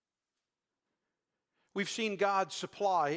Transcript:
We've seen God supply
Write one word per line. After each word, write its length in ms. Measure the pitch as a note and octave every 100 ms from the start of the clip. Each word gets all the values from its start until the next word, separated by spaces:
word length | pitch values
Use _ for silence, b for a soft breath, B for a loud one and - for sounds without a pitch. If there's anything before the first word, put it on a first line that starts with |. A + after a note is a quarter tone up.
| _ _ _ _ _ _ _ _ _ _ _ _ _ _ _ _ _
We've 160 | G3 G3
seen 280 | - A3 G3
God 340 | G3 G3 F3
supply 600 | - F3 - G3+ F3+ C#3+